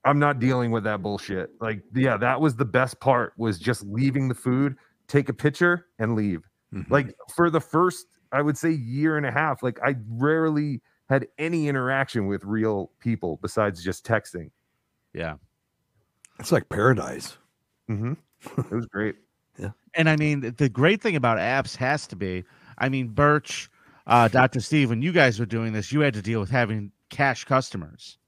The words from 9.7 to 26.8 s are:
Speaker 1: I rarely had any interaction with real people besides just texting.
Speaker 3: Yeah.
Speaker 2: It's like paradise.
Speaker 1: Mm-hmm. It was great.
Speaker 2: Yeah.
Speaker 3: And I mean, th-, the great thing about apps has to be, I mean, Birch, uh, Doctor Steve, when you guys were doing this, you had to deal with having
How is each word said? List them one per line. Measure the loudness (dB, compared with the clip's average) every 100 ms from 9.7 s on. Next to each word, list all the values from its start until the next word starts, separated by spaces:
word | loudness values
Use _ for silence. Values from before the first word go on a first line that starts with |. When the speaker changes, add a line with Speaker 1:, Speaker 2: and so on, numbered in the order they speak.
| -2
Speaker 1:
I | -2 -2 -8
rarely | -2 0 2 2 0 -2 -6 _ _ _
had | 0 0 -6
any | -4 -2 0
interaction | 0 0 -2 -2 -2 -2
with | -4
real | -4 -2 0 -2 -4 _
people | -4 -4 -4 -6
besides | -4 0 -2 -2
just | -8 -8
texting. | -2 -2 -2 -14 -14 _ _ _ _ _ _
Speaker 3:
Yeah. | -10 -8 -10 _ _ _ _ _ _ _ _ _ -16
Speaker 2:
It's | 0
like | 0 0
paradise. | 2 2 2 -2 -10 -14 -18 _ _ _ _ -8
Speaker 1:
Mm-hmm. | -6 -4 -6 _ _ -8 -8
It | -4
was | -6 -4
great. | -4 -4 -6 _ _ _ -12
Speaker 2:
Yeah. | -10 -10 _
Speaker 3:
And | 0 2
I | 4
mean, | 2 0
th-, | -4 0
the | 0
great | 4 2 4
thing | 0 2
about | 2 2
apps | 2 0 -2 -4
has | -2 -2 -4
to | -6
be, | -4 -6 -8 _ -20 -4
I | -2
mean, | -2 -4
Birch, | 2 4 4 -2 -12 -12 _ _ _ 4
uh, | 6 6
Doctor | 6 4 2
Steve, | 0 2 2
when | 0
you | 2
guys | 4 4 2
were | -4
doing | -4 -4
this, | -4 -2
you | 0
had | 0
to | 0
deal | -2 -2
with | 0
having | 0 0 -2